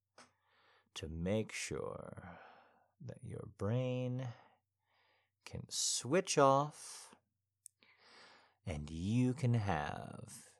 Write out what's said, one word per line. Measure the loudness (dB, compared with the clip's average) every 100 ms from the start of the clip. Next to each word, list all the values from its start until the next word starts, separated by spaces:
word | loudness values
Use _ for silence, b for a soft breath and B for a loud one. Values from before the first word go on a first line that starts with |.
| _ -20 b b b b b b b -10
to | -8
make | -2 2 2 0
sure | -6 -4 -4 -4 -8 -10 -14 -14 -16 B B B B B _ -14
that | -12
your | -10 -10 -10 -4
brain | 0 0 0 -2 -2 -4 -6 B B B _ _ _ _ _ _ _ _ -12
can | -10 -6
switch | -2 0 -2 2 2 4 8
off | 8 8 4 -4 -14 -16 -18 -20 _ _ _ _ -20 _ B B B B B B B B -8
and | -6 -6
you | -4 2 4 4
can | 2 2
have | 2 2 0 -2 -6 -10 -14 -16 -18 -20